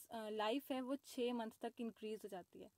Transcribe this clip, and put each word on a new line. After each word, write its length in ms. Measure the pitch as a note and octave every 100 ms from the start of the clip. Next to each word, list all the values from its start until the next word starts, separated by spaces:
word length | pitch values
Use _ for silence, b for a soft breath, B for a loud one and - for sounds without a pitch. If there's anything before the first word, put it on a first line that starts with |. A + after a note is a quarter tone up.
| -
अ, 160 | A#3 G#3+
life 400 | G#3+ G#3+ C4+ -
है 100 | C4
वो 140 | B3+ C#4
छः 360 | - - A#3+
मंथ 180 | A#3+ A3+ -
तक 120 | A#3+ -
increase 400 | A#3 G3 G#3+ G#3+
हो 60 | G3+
जाती 320 | F#3+ E3+ F#3
है। 80 | -